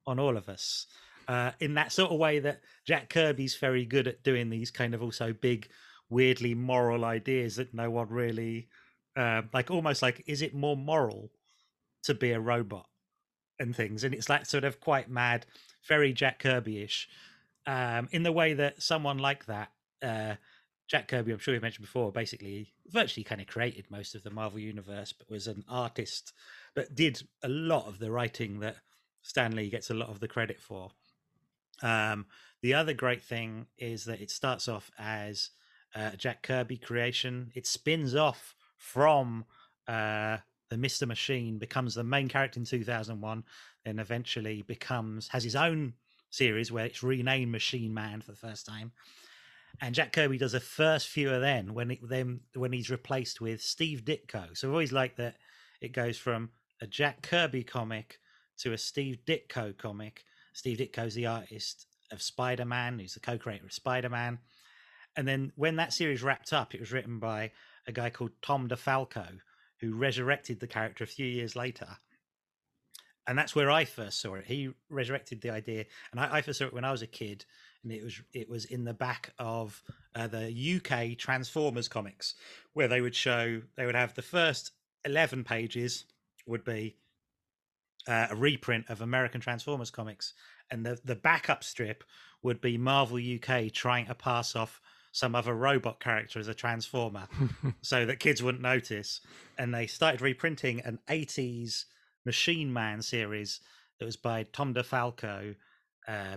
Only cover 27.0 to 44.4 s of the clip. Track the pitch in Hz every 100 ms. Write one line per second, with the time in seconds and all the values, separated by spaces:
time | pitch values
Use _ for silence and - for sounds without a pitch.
27 | 160 120 - _ 135 143 160 151 107 98
28 | 110 120 117 - 110 101 107 - _ _
29 | _ _ - - 117 110 104 110 - 113
30 | 117 101 110 120 113 - - 98 95 -
31 | _ _ _ _ _ _ _ - 117 110
32 | 107 104 98 - - _ 120 139 160 123
33 | 127 123 - 117 113 110 123 _ 120 113
34 | 117 110 101 - 139 123 - 107 - -
35 | 107 107 104 101 - - _ _ _ 110
36 | 110 98 131 117 - 127 120 123 - 120
37 | 120 123 127 123 120 127 - - 151 160
38 | 139 139 151 - - - _ _ - 123
39 | 151 147 123 113 - - - _ - 113
40 | 107 107 107 110 - _ _ 113 131 -
41 | 127 113 - 131 117 110 110 139 123 110
42 | 117 139 131 135 135 123 117 127 110 117
43 | 110 110 107 110 - - - _ 117 107
44 | 104 120 117 123